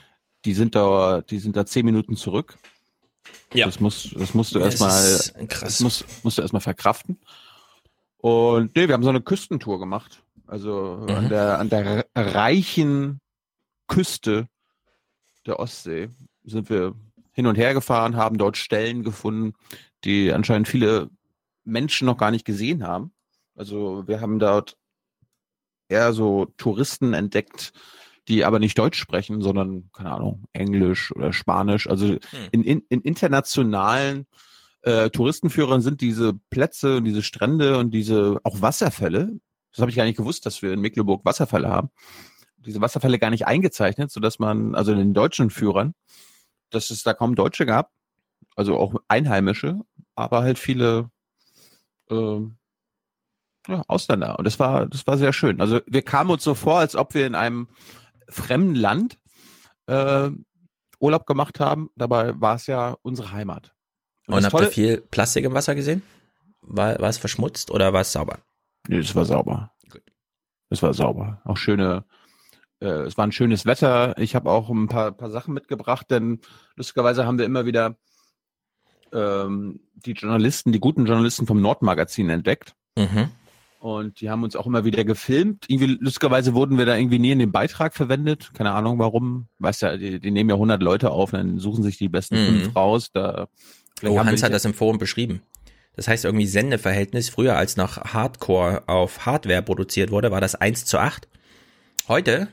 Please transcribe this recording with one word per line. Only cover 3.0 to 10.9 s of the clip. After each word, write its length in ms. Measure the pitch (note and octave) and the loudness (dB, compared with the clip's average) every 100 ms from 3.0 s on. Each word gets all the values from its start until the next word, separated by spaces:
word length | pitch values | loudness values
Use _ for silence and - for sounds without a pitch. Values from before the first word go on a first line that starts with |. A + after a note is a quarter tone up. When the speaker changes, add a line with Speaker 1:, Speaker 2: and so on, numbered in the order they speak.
| _ _ - - _ | _ _ -20 -20 _
Speaker 2:
Ja. 140 | A#2+ G2 | 0 0
Speaker 1:
Das 140 | - | 0
musst, 340 | G#2 - - - | -2 -2 -8 -6
das 140 | F#2 | -2
musst 220 | A2+ A2+ | 0 0
du 60 | G2+ | 0
Speaker 2:
Das 200 | F#2+ A#2+ | 0 2
Speaker 1:
erstmal, 640 | G2 F#2+ F#2+ F#2 - - | 4 4 4 2 0 -6
Speaker 2:
ist 60 | - | -10
krass. 100 | - | -8
Speaker 1:
das 200 | - - | -6 -2
musst, 440 | A#2+ - - - | 0 -2 -8 -8
musst 140 | A2+ - | -4 -2
du 40 | |
erstmal 200 | - G#2 | -2 -4
verkraften. 560 | - F3+ G3 - - F#3 _ - - _ _ _ _ _ _ _ | -4 -2 0 0 -4 -12 _ -20 -20 _ _ _ _ _ _ _
Und 580 | A#2 A#2 A#2 A#2 A2+ E3 | 2 4 4 4 2 2
nee, 100 | F3 | 4
wir 80 | |
haben 80 | B2+ | 4
so 80 | B2+ | 4
eine 100 | B2+ | 2
Küstentour 580 | - - - D#3 A2 F#2+ | 0 -4 -4 -8 -6 -6
gemacht. 440 | F#2 G2+ - _ _ _ - | -6 -8 -10 _ _ _ -14
Also 540 | G#2+ G#2 G2+ F#2+ | -10 -6 -6 -6